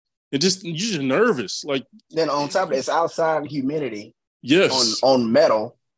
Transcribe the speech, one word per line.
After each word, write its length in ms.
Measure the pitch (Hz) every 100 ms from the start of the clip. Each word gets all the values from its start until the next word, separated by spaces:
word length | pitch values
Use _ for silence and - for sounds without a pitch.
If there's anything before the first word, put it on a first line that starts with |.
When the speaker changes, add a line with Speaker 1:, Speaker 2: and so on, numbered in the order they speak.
| _ _ _
Speaker 1:
It 80 | 139
just, 240 | 180 185
you're 120 | 170 160
just 240 | 226 180
nervous. 640 | 135 139 240 160 95 -
Like, 200 | - 139 - 110 _
Speaker 2:
Then 200 | 156 156
on 180 | 147 143
top 200 | 190 185
of 40 |
it, 60 | 135
it's 100 | 135
outside 580 | 147 165 - 165 156 143
humidity 640 | 143 131 156 139 107 110 _ _ _
Speaker 1:
Yes. 600 | 120 160 180 131 120 107
Speaker 2:
on, 80 | 123 131
on 100 | 117
metal. 440 | 123 156 113 123 _ _